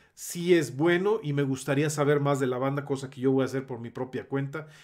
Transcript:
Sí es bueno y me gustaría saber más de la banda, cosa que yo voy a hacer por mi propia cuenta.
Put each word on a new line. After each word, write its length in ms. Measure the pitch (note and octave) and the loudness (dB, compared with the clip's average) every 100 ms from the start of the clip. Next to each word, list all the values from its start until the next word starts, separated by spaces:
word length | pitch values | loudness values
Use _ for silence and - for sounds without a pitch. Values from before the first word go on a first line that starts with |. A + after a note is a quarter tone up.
| _ | _
Sí 400 | - - F3 F3 | -16 -12 -2 4
es 220 | F3 C#3 C3 | 4 4 0
bueno 440 | E3 F3 G3 A3 | 2 2 2 0
y 100 | D3 | 0
me 100 | C#3+ | 0
gustaría 460 | C#3 C3 - C#3 D3+ | 0 -2 -2 0 0
saber 300 | D3+ C#3+ D3 | 2 2 4
más 180 | C#3+ C#3 | 2 2
de 80 | C3 | 0
la 120 | B2 | 0
banda, 260 | C3+ C#3+ | 0 -2
cosa 240 | C#3+ C3+ C3 | -4 -6 -6
que 100 | - | -2
yo 120 | C3 | 2
voy 100 | C3+ | 4
a 40 | C3 | 2
hacer 200 | C3+ C3+ | -2 -8
por 140 | A#2+ | -10
mi 100 | A#2 | -10
propia 380 | B2 C3 B2+ - | -10 -8 -8 -6
cuenta. 400 | C#3 C#3 D#3 D3+ - | -4 -4 -8 -14 -18